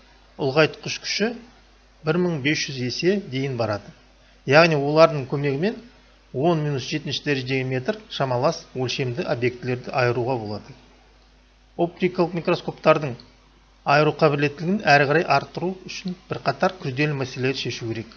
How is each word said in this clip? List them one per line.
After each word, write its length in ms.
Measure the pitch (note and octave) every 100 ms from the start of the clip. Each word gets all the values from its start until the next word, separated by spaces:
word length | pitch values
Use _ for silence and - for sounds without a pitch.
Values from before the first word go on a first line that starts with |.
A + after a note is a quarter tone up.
| _ _ _ -
ұлғайтқыш 580 | C#3 D3 D3+ - C#3 -
күші 240 | - - A3 A#3 - - _ _ _ _ D3+
бір 140 | E3+
мың 160 | F3+ D#3 C#3
бес 160 | D3+
жүз 140 | - C3
есе 380 | B2 - E3+ G3+
дейін 380 | F3 C3 C#3 A#2+
барады. 320 | A2 G2+ - - _ _ _ _ -
Яғни 320 | D3 E3+ D3+
олардың 460 | C#3 D#3 D#3+ D3+ B2
көмегімен 480 | D3 C#3+ C#3 G3 B3 - - - _ _
он 320 | B2 E3+ E3
минус 240 | D3+ C#3 -
жетінші 380 | D#3 D3 B2+ D3
дәрежедегі 420 | C#3 B2 C3+ C3
метр 320 | C3 C3 G#3+ -
шамалас 540 | - C3+ B2 D3+ E3 -
өлшемді 560 | - B2 - B2 B2 F#3+
объектілерді 640 | B2+ B2 B2 B2 B2+ -
айыруға 460 | C3 A#2+ A#2+ A#2+ B2
болады. 380 | G#2 G2+ - - - - _ _ - _ _ _ _ -
Оптикалық 560 | E3+ - F3+ F3+ E3+ F3
микроскоптардың 800 | E3 E3+ - - D#3 D#3 D3 A#2 - - _ _ _ _
айыру 300 | - C#3+ D3+
қабілеттілігін 680 | D3 D#3 C#3+ C#3+ - E3 G#3 D#3
әрі 220 | C#3+ C#3
қарай 160 | D#3 F#3
арттыру 460 | C#3 - - F3 F#3 -
үшін 260 | - F#3 F3+ -
бірқатар 480 | - C#3+ C3 F#3 F#3
күрделі 380 | C#3+ B2+ D3+ C#3
мәселелер 380 | B2+ C3+ B2+ C3+
шешу 300 | B2+ - A#2
керек. 180 | A2 A2